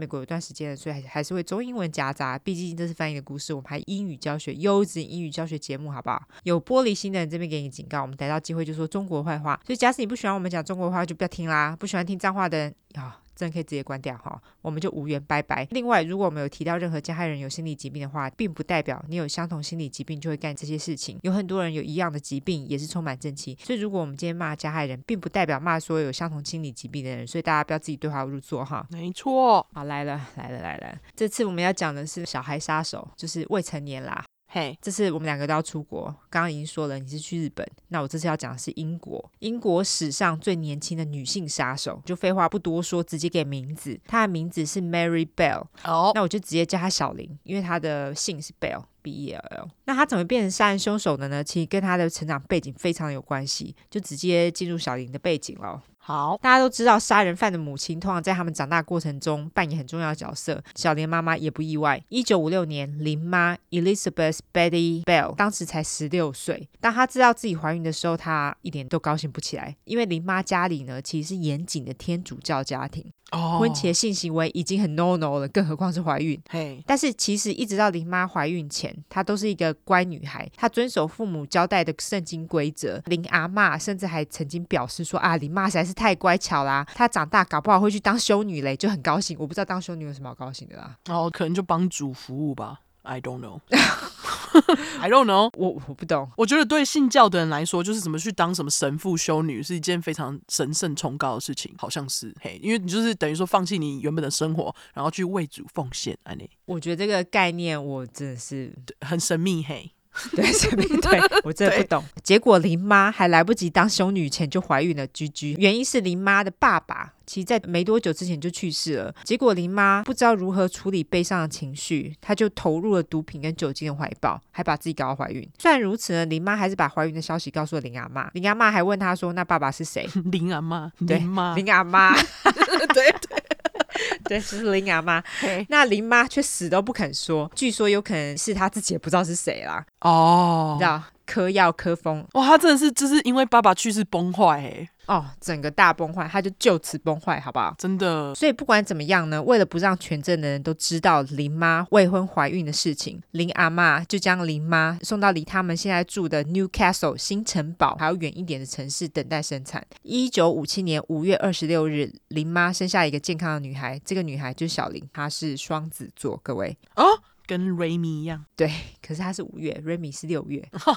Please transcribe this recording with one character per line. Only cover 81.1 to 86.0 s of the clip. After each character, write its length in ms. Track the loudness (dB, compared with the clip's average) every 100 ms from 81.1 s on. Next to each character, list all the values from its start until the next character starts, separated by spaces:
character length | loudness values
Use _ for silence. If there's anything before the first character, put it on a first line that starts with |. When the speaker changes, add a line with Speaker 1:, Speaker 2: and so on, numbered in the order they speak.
| -2
Speaker 1:
母 220 | -4 -4 -2
交 180 | 0
代 200 | 2 2
的 100 | 0 -2
圣 240 | -4 -4
经 200 | -4 -8
规 240 | -2 0 0
则。 280 | -2 -6 -6 -2
林 180 | -2 2
阿 200 | 0 0
嬷 300 | 2 2 2
甚 180 | -4 -4
至 80 |
还 200 | -4 -4
曾 240 | -4 -6 -6
经 160 | -6
表 200 | -2 -2
示 200 | -2 -6
说 160 | -4 0
：“啊， 160 | 2 2
林 120 | 0
妈 200 | 0 0
实 60 |
在 100 | 2
是 80 | 0
太 220 | 2